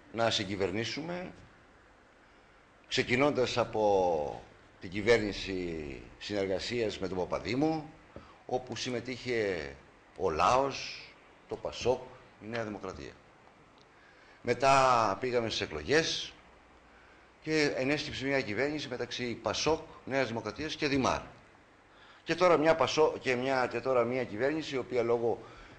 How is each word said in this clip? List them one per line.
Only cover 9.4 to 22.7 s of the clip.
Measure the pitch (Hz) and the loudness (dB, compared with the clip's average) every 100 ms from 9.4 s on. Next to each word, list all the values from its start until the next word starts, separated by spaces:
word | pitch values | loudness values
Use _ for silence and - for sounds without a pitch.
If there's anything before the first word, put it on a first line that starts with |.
| 101 87 69 69 - - - - | 0 -2 -6 -12 -20 -20 -20 -4
ο | 90 | -2
λαός, | 78 92 127 139 - - - - - - - - | 4 4 4 2 -4 -10 -12 -16 -20 -20 -20 -12
το | 110 | -10
πασόκ, | 80 - 117 127 - - - - 107 | -8 -2 0 0 -4 -18 -20 -18 -8
η | |
Νέα | 117 | -6
Δημοκρατία. | 107 98 95 - 64 - - - - - - - - - - - - - | -6 -6 -8 -10 -12 -16 -20 -20 -20 -20 -20 -20 -20 -20 -20 -20 -20 -6
Μετά | - 120 135 135 131 120 107 95 | -2 2 6 6 6 6 4 0
πήγαμε | 127 120 113 | 0 0 0
στις | - | -2
εκλογές | 90 76 76 151 160 - - - - - - - - - - - - - | -4 -6 0 2 2 -2 -8 -14 -20 -20 -20 -20 -20 -20 -20 -20 -20 -12
και | 156 156 143 - | 0 2 2 2
ενέσκυψε | 131 147 147 113 135 | 0 0 -2 -4 0
μια | 139 | 0
κυβέρνηση | 104 104 143 151 127 | 0 0 -2 -2 -6
μεταξύ | 120 120 - 123 | -6 -6 -6 -6
πασόκ, | 113 110 95 151 156 - - - | -4 -2 0 0 0 -4 -16 -4
Νέας | 135 120 | -2 0
Δημοκρατίας | 117 104 101 151 - | -2 -6 -6 -8 -4
και | 147 | 0
Δημάρ. | 139 110 76 - - - - - - - - - - | 2 2 0 -4 -18 -20 -20 -20 -20 -20 -20 -20 -10
Και | - 165 | -4 4
τώρα | 180 151 | 6 8
μια | 156 | 6